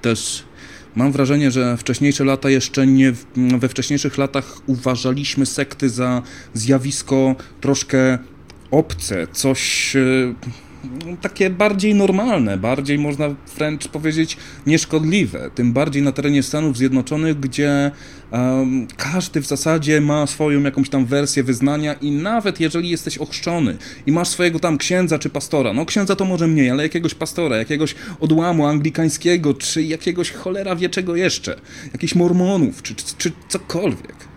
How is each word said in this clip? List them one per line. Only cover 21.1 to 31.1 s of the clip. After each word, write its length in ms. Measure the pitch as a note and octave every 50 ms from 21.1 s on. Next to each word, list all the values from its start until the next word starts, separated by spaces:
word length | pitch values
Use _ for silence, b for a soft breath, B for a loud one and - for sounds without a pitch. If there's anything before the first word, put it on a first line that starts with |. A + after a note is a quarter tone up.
| C#3 C#3+ C#3+ C#3+ - C#3+ B2+
wyznania 500 | B2+ B2+ A2 C3+ C#3+ D3 D3+ D3+ D3+ D3
i 180 | C#3+ C#3 D3
nawet 480 | C#3+ C#3+ D#3+ G3+ A3+ A#3 G#3 G3+ - -
jeżeli 300 | E3 D#3+ D3+ E3+ E3+ F3
jesteś 280 | E3+ - - - -
ochrzczony 600 | - D#3 D3+ - - - E3+ E3+ E3+ D3+ G#2 E2+ F2 B B B B B
i 60 | C#3
masz 160 | D3+ E3+ F3
swojego 320 | - - - F3+ F3 E3 D#3
tam 180 | - E3+ D#3
księdza 420 | C#3 - - A3+ F#3 F#3 E3 - D3
czy 100 | - D3
pastora, 440 | - C#3+ - - - D3 C3 A2 G2
no 120 | C3 E3
księdza 300 | - - G#3+ G3 F#3+ G3
to 100 | F#3+ G3
może 220 | F#3+ F#3 E3 E3
mniej, 220 | E3 D#3+ D3+ C3+ B2
ale 140 | B2+ C#3 D#3
jakiegoś 300 | D#3 - E3+ E3+ D#3+ -
pastora, 440 | - D3+ - - - E3+ D3 A#2+
jakiegoś 380 | A2 A2+ C#3+ D3+ C#3+ D#3+ C#3+ - B B B F3 B
odłamu 460 | D#3 D#3+ D#3 D#3+ E3 F3+ F3 D#3+ D3
anglikańskiego, 880 | D3 D3+ D3 D3 D#3+ C3 - E3 D#3+ - - - F3 F3 F3 D#3 D3 C3+
czy 300 | - - - - E3 D#3
jakiegoś 480 | D#3 D#3 D#3 - F#3 E3+ F3+ E3+ -
cholera 440 | - - - F#3 F#3 G3 G3 G3 F#3
wie 140 | E3+ F3+ E3+
czego 260 | - F#3+ F#3 F3+